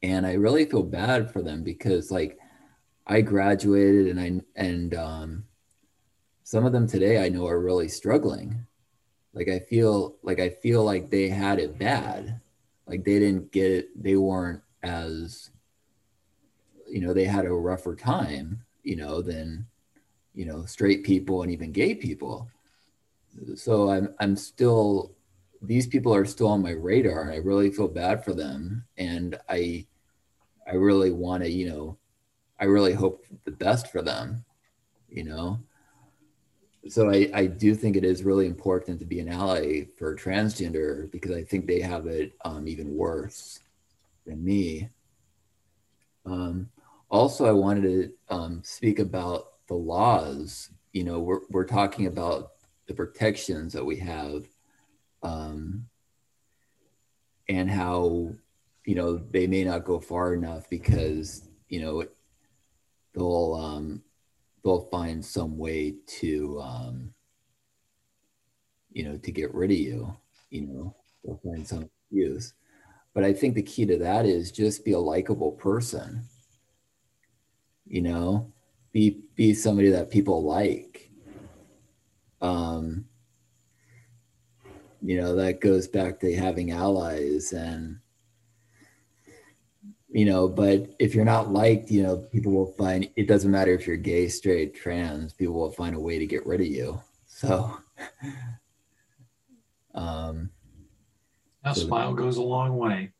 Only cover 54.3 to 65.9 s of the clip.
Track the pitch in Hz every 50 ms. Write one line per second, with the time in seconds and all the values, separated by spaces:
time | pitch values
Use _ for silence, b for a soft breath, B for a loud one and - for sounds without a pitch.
54.3 | 73 76 71 - _ _ _ _ _ _ _ _ _ _ _ _ _ _ - 85
55.3 | 82 80 78 78 76 76 76 82 92 104 120 - _ _ _ _ _ _ _ _
56.3 | _ _ _ _ _ _ _ _ _ _ _ _ _ _ _ _ _ _ _ _
57.3 | _ _ _ - 98 92 92 95 101 101 90 87 90 90 87 87 85 85 85 82
58.3 | - - _ _ _ _ _ _ _ _ _ - 101 90 87 85 87 87 85 -
59.3 | - 92 90 92 92 95 95 92 87 85 87 - 90 82 82 - 85 87 90 90
60.3 | 87 87 85 82 82 80 90 - - 82 - - - - 80 78 76 78 78 80
61.3 | - - - - - _ _ _ - 87 78 80 76 80 85 - _ _ _ _
62.3 | _ _ _ _ _ _ _ _ _ _ _ _ _ _ _ _ _ - 90 87
63.3 | 87 85 85 82 80 80 80 78 76 76 76 78 76 110 - _ _ _ _ _
64.3 | _ _ _ _ _ _ _ 92 92 87 85 - - 90 85 85 82 80 73 -
65.3 | - - 85 80 78 78 78 80 80 78 76 73